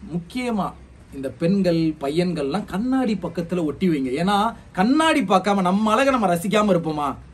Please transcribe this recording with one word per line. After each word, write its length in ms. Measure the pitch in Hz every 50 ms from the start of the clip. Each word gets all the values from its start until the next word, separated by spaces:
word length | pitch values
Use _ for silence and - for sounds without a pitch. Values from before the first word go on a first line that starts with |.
| - - 147
முக்கியமா 600 | 175 170 - - 247 254 240 226 208 196 - - - - - - - - - -
இந்த 160 | 139 135 135
பெண்கள், 460 | - - 170 170 196 202 190 175 170
பையன்கள்லாம் 880 | 165 165 160 156 - 143 139 147 165 175 180 175 160 143 135 139 202 214
கண்ணாடி 540 | - - 185 220 254 262 262 254 214 226 -
பக்கத்துல 440 | 175 170 - - 170 165 180 180 170
ஒட்டி 240 | 147 143 - - 185
வைங்க. 340 | 160 147 131 131 127 143 170
ஏன்னா 320 | 190 208 202 208 226 226 - - -
கண்ணாடி 500 | - - 190 226 269 302 320 320 311 285
பார்க்காம 400 | 247 180 202 185 185 202 202 202
நம்ம 300 | 185 175 185 196 220 214
அழகை 200 | 214 226 277 269
நம்ம 240 | 262 254 214 185 175
ரசிக்காம 400 | 170 170 208 180 214 214 214 190
இருப்போமா? 400 | 170 165 160 156 151 147 139 123 113 - -